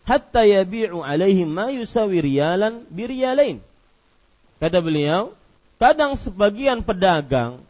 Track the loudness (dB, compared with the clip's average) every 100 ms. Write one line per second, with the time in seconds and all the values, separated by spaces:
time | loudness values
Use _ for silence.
0 | -2 -2 0 2 4 4 2 -4 -6 -6
1 | -4 0 2 2 2 -4 -6 -6 -4 -2
2 | 0 0 0 0 0 0 -2 -4 -12 -10
3 | -8 -4 0 2 0 -2 -14 _ _ _
4 | _ _ _ _ _ -6 -2 0 0 0
5 | 0 -2 -4 -12 _ _ _ 2 2 4
6 | 0 -4 -8 0 0 0 -2 0 -2 0
7 | 2 2 0 -2 -2 -8 -6